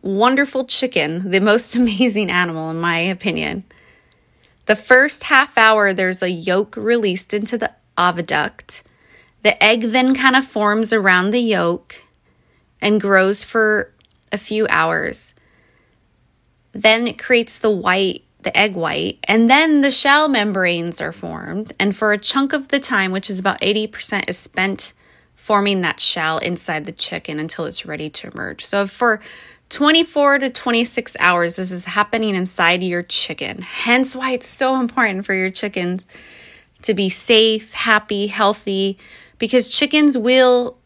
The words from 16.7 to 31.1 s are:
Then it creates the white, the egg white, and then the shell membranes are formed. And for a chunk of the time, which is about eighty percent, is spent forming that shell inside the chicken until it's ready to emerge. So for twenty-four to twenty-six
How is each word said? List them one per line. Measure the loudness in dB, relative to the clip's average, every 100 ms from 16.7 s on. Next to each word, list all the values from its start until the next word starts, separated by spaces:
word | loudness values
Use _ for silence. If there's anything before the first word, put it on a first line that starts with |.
| 0
Then | 2 2 0
it | -6
creates | 0 0 2 0
the | 0
white, | 0 0 0 0 -4 _ _
the | -4 0
egg | 0
white, | -2 -4 -4 -6 -6
and | 0 2 4
then | 4 4 4
the | 4
shell | 2 4 4 4
membranes | 0 0 0 0 0 -4 -6
are | -8
formed. | -8 -10 -10 -8 -10 -10 -2
And | -2 0
for | 0
a | 0
chunk | 0 0 0
of | -2 -2
the | -2
time, | 0 -2 -2
which | -4 -4
is | -4
about | -4 -2
eighty | 0 0 -4
percent, | -8 -6 -4 -4
is | -4
spent | -4 -4 -4 -4 -10 _ _ _ _
forming | _ 0 0 2 0
that | -2 0
shell | 0 0 -2 -2
inside | -4 -6 -6 -8
the | -8
chicken | -8 -6 -6 -8 -8
until | -8 -8
it's | -8 -8 -10
ready | -12 -10
to | -12 -14
emerge. | -12 -12 -10
So | -4 -4 -4
for | 0 0 0 -6 -20 -20 _ _
twenty-four | 0 4 4 2 2 2 2
to | -2
twenty-six | -4 -2 -2 -2 -4 -8